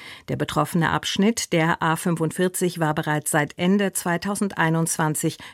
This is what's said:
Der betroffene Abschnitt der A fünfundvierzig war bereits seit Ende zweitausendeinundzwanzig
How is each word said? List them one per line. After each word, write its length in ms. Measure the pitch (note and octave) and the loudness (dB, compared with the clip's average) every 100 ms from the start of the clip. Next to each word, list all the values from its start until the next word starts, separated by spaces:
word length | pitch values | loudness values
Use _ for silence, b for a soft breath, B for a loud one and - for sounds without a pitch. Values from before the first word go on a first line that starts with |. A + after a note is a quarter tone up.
| B B - | B B -6
Der 80 | C3+ | -4
betroffene 560 | D3 D#3 D3+ F3 D#3 | -2 0 0 2 2
Abschnitt 640 | D#3 - - G3+ A#3 - | 0 -2 2 2 2 0
der 280 | E3+ D#3+ - | 2 2 2
A 140 | E3 E3 | 0 0
fünfundvierzig 840 | F#3 E3 D#3+ - F3+ F3+ F3+ F3 | 0 0 0 0 0 0 -2 0
war 140 | D#3 | 0
bereits 380 | D#3 D#3 D3+ - | 0 0 -2 0
seit 260 | D#3 D3 - | 0 0 0
Ende 360 | F3 G3+ G3 | 2 4 2
zweitausendeinundzwanzig 1400 | - F3+ E3+ G3+ G3+ G3+ - E3 E3 D#3+ - D#3 D3 E3 - B | -2 -2 -2 -2 -2 -2 2 2 2 0 0 0 0 -2 -4 B